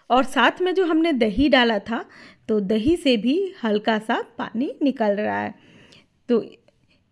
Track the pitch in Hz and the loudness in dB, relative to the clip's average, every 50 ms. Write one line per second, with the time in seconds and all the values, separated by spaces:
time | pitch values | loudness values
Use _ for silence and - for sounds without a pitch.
0 | _ _ 233 254 269 262 - 277 233 294 - - 359 370 339 370 381 320 339 311 | _ _ 0 0 0 0 0 2 2 2 2 0 -2 -2 0 0 0 2 2 2
1 | 320 339 302 233 226 220 185 202 277 302 269 262 240 233 220 202 208 - 226 277 | 2 2 2 0 0 0 0 0 2 4 4 4 4 4 0 -2 -4 -4 -6 -8
2 | 370 - - - - - - _ _ - 220 214 202 185 220 220 208 294 349 349 | -8 -10 -16 -20 -20 -20 -20 _ _ -4 -2 -2 0 0 -2 0 2 2 0 2
3 | - 277 247 220 190 240 285 370 403 370 - - - 220 208 208 208 240 220 214 | 2 2 2 2 2 0 0 0 -2 -4 -6 -6 -4 -2 -2 0 0 0 -2 -2
4 | 214 - 240 370 480 - _ - 254 - - 220 269 359 - - 311 277 262 - | -2 -2 -4 -4 -4 -8 _ -10 -12 -8 -4 -4 -4 -4 -4 -2 -2 -2 0 0
5 | 226 208 202 196 214 214 196 202 208 208 - - _ _ - - - _ - - | 0 0 0 -2 -2 -4 -4 -4 -6 -6 -8 -12 _ _ -20 -20 -20 _ -20 -20
6 | _ _ _ _ _ - 240 226 - - - _ _ _ _ _ _ _ _ _ | _ _ _ _ _ -2 0 0 0 -4 -12 _ _ _ _ _ _ _ _ _
7 | _ _ | _ _